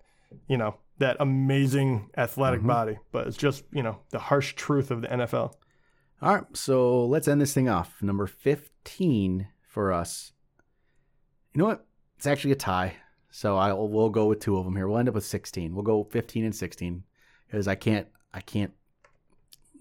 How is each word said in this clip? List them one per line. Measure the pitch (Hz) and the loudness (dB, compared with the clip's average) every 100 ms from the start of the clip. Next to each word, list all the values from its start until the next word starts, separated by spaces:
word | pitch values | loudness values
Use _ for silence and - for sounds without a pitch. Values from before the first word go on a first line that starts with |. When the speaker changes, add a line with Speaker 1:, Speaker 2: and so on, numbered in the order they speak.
| _ _ _ - - | _ _ _ -16 -2
Speaker 1:
you | 131 | 0
know, | 113 - _ - | 0 -4 _ -2
that | 135 - | 0 2
amazing | 139 135 135 139 135 139 135 117 - - | 2 2 2 2 2 2 2 0 -4 -4
athletic | 120 - 135 123 | -4 0 0 2
Speaker 2:
Mm-hmm. | 113 | 2
Speaker 1:
body. | 117 110 107 - | 2 0 -6 -6
But | 123 120 | -6 -6
it's | 113 | -2
just, | 143 131 - | -2 -2 -6
you | 147 | -4
know, | 117 107 - | -4 -6 -10
the | 110 | -8
harsh | - 143 139 | 0 0 0
truth | - - 143 135 | -4 0 0 0
of | 120 | -4
the | 117 | -4
N | 123 | -4
F | 117 | -2
L. | 120 117 - _ _ _ _ _ _ | -2 -4 -8 _ _ _ _ _ _
Speaker 2:
All | 165 202 | 0 0
right, | - - | -2 -6
so | - 131 123 123 120 | 0 4 4 4 2
let's | 151 143 | 0 2
end | 143 | 2
this | 139 | 2
thing | 139 127 | 2 2
off. | 92 85 - | 0 -2 -4
Number | 101 98 98 | -2 -2 -4
fifteen | - 139 147 - _ - - 180 117 95 92 98 _ _ | -2 -2 -2 -6 _ -16 -2 0 2 0 -2 -6 _ _
for | - 98 | -4 0
us. | 87 95 - - _ _ _ _ _ _ _ _ _ _ _ _ | 0 -4 -10 -16 _ _ _ _ _ _ _ _ _ _ _ _
You | 139 | 0
know | 208 | 0
what? | 214 _ _ _ _ | 0 _ _ _ _
It's | 143 | -2
actually | 143 143 | 0 0
a | 135 | 0
tie, | - 92 92 - - _ _ | 0 -2 -2 -6 -18 _ _
so | - 107 98 | -6 0 2
I, | 98 | 2
we'll | 98 107 107 110 | 2 0 2 2
go | 107 107 | 4 4
with | 104 | 2
two | - 98 | 2 0
of | |
them | 92 95 | 0 -2
here. | 95 | 0
We'll | 110 | 2
end | 123 | 2
up | 107 | 0
with | - | -4
sixteen. | 98 - 92 82 | -8 -8 -8 -6
We'll | 92 | -4
go | 104 107 | 0 0
fifteen | 104 117 - 117 | 0 -4 -4 -4
and | 110 | -4
sixteen | 104 87 - 87 87 - _ _ _ _ | -4 -8 -6 -8 -8 -12 _ _ _ _
'cause | 107 101 | -2 -2
I | |
can't, | 95 117 107 - _ _ | 0 0 0 -2 _ _
I | 92 | -16
can't | - 107 98 - _ _ _ _ _ _ _ - _ - | -6 -4 -4 -8 _ _ _ _ _ _ _ -20 _ -20